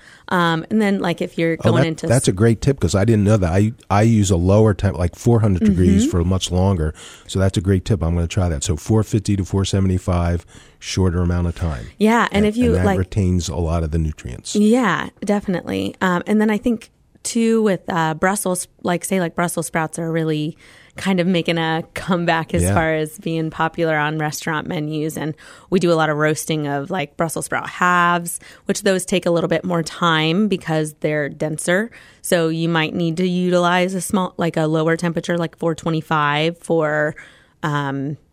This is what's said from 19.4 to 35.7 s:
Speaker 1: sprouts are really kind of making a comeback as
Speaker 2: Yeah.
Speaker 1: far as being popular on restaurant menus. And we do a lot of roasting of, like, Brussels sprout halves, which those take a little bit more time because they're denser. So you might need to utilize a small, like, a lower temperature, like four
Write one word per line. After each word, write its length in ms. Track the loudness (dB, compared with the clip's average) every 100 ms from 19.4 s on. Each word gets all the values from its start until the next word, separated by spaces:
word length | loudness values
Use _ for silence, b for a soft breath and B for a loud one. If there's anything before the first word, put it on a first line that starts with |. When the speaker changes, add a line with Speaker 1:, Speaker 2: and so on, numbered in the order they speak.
| -2 -4 -4
Speaker 1:
sprouts 300 | -4 -4 -6
are 120 | -4
really 460 | -2 -2 -2 -4 B B B B -6
kind 220 | -2 0
of 60 | 2
making 320 | 0 0 0
a 240 | 0 -2 -4
comeback 600 | -8 -2 0 0 0 0
as 80 | 0
Speaker 2:
Yeah. 100 | 2
Speaker 1:
far 220 | 2 2
as 240 | 0 -2 -6
being 320 | -6 -4 -4
popular 460 | -2 -2 0 0 0
on 200 | -2 -2
restaurant 500 | -4 -4 -4 -4 -4
menus. 520 | -6 -4 -4 -6 -4
And 160 | -6 B B B B
we 100 | 0
do 120 | 2
a 20 |
lot 140 | 2 2
of 80 | 0
roasting 520 | 0 0 -4 -4 -2
of, 200 | -4 -4
like, 280 | -6 -6 -4
Brussels 280 | -4 -4 -6
sprout 220 | -6 -6
halves, 720 | -2 2 4 2 0 -4 -12 B B -6
which 160 | -2
those 220 | 0 0
take 220 | 0 -2 0
a 40 |
little 160 | 0 0
bit 140 | -2
more 180 | -2 -2
time 640 | -4 -2 0 2 2 2 0
because 460 | -2 -2 -2 -2 -4
they're 280 | -4 -2 -4
denser. 600 | -4 -6 -4 -2 -2 -2 B B B
So 260 | -2 0 2
you 200 | 0 0
might 260 | 0 0
need 220 | 0 -2 0
to 100 | 0
utilize 640 | 0 2 2 2 2 0
a 80 | -2
small, 320 | -2 -2 -2 -2
like, 180 | -2 0
a 100 | 0
lower 280 | 0 0 0
temperature, 400 | -2 -4 -2 -2
like 220 | -4 -4
four 160 | -4